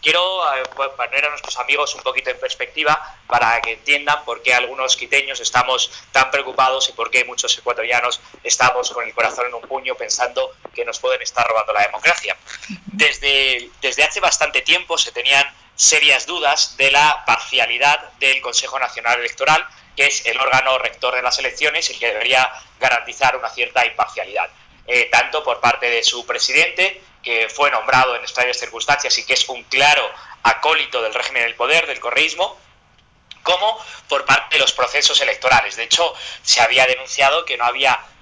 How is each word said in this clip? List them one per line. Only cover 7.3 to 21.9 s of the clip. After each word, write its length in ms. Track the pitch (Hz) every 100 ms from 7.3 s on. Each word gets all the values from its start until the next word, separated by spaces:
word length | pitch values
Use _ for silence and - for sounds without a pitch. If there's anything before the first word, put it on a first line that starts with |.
| 123 123 -
ecuatorianos 640 | - 120 117 120 120 120 - -
estamos 480 | 120 - 127 123 123
con 160 | 123 113
el 60 |
corazón 340 | 120 113 120 123
en 60 |
un 80 | 120
puño 320 | 117 131 131
pensando 580 | 123 113 - 127 127 131 - -
que 120 | - 117
nos 120 | 110
pueden 220 | 127 127
estar 260 | 117 - 117
robando 280 | 110 107
la 80 | 107
democracia. 560 | 104 101 160 170 104 92 - - - 185 -
Desde, 800 | 196 151 135 143 139 135 123 120 -
desde 200 | 135 131
hace 180 | 151 208
bastante 420 | 180 - 147 143
tiempo 340 | 135 170 175 160
se 160 | -
tenían 320 | 120 131 139 143 - _
serias 520 | - - 156 147 131 143
dudas 500 | 175 147 147 - -
de 120 | 135
la 340 | 139 151 147 -
parcialidad 840 | 117 - 131 117 120 143 151 - _
del 220 | 135 131
Consejo 380 | 131 117 135 135
Nacional 420 | 123 120 117 123
Electoral, 460 | 120 - 135 160 - - - -
que 100 | 139
es 200 | - 117
el 120 | 117
órgano 400 | 131 127 131 131
rector 360 | 120 - 127
de 80 | 127
las 180 | 123 131
elecciones, 500 | 131 - 147 156 165